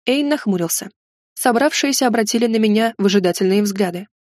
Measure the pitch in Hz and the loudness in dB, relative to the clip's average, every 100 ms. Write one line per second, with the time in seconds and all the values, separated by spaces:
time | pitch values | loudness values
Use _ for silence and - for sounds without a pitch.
0 | - 277 285 294 214 185 165 - 196 _ | -4 -2 0 -2 -2 -2 -2 -6 -10 _
1 | _ _ _ - 262 233 294 - 277 269 | _ _ _ -4 0 2 0 0 -2 0
2 | 254 226 214 233 233 220 214 214 226 226 | 0 0 0 0 0 2 2 2 0 0
3 | 196 202 180 175 185 202 208 196 185 175 | 2 2 2 0 0 0 0 -2 -4 -4
4 | 208 _ | -12 _